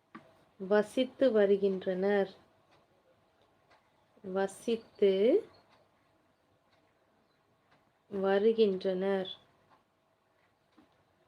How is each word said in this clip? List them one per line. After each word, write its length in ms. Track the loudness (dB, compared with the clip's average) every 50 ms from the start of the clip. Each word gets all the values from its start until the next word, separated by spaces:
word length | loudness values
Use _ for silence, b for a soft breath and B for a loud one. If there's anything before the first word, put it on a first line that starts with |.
| _ _ -20 -20 -20 -20 _ _ _ _ _ _
வசித்து 720 | -4 0 0 0 0 0 -4 -4 -4 -4 -2 0 0 2
வருகின்றனர். 1000 | 4 2 4 2 2 2 0 -2 -2 -4 -6 -6 -4 -2 -2 0 0 0 -2 -4 -6 -20 _ _ _ _ _ _ _ _ _ _ _ _ _ _ _ _ _ _ _ _ _ _ _ _ _ _ _ _ _ _ _ _ _ _ _ _ -14
வசித்து 880 | -8 -4 -4 -4 -4 -6 -8 -4 -4 -4 -4 -6 -18 _ 2 2 2 4 4 2 2 2 2 -2 -4 -20 -20 _ _ _ _ _ _ _ _ _ _ _ _ _ _ _ _ _ _ _ _ _ _ _ _ _ _ _ _ _ _ _ _ _ _ _ _ _ _ _ _ _ _ _ _ _ _ _ _ _ _
வருகின்றனர். 1300 | -6 -2 0 0 2 2 2 2 2 4 2 2 2 -2 -4 -4 -4 -2 -2 -2 -2 -4 -6 -8 -14 -18 _ _ _ _ _ _ _ _ _ _ _ _ _ _ _ _ _ _ _ _ _ _ _ _ _ _ _ _ _ _ _ _ _ _ _ _ _